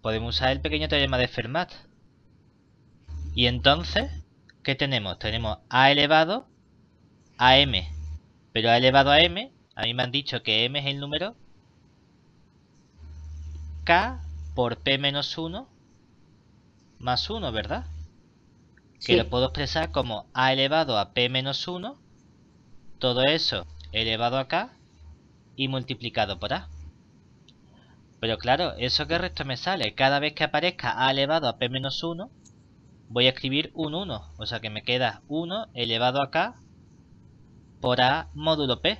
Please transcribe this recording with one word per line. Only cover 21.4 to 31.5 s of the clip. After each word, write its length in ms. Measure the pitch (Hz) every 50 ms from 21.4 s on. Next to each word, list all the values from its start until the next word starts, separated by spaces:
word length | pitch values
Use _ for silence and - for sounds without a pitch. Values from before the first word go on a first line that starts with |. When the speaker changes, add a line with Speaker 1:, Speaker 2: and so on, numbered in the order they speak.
| 131 135 139 - - -
Speaker 1:
uno, 280 | 180 180 185 233 285 - _ _ - - _ _ - _ _ _ _ _ _ - - - - - - -
todo 240 | - 127 123 123 131
eso 420 | 139 156 165 - - - 98 85 - - - - - -
elevado 440 | 110 113 113 113 110 120 120 123
a 100 | 135 135
K, 260 | - 160 175 214 254 - - - _ _ - - - - - _ - - - - - -
y 120 | - 135
multiplicado 720 | 135 131 131 123 127 139 - 120 117 - 113 107 98 98 85
por 140 | 101 104 131
A. 160 | 185 - - - - - - - - - - _ - _ - - - - - - _ - - - - - - - - - - - _
Pero 180 | - 113 113
claro, 360 | - - 120 131 151 180 151 -
¿eso 280 | - 120 127 - - 151
qué 100 | 143 165
resto 260 | 170 180 175 - - 147
me 140 | 135 131
sale? 380 | 123 - 180 190 180 120 104 101
Cada 240 | - 135 135 139 143
vez 140 | 147 151 147
que 120 | - 160
aparezca 600 | 151 - 151 156 180 175 - - 120 - 113 127
A 60 | 135
elevado 360 | 135 139 139 139 156 165 143
a 80 | 123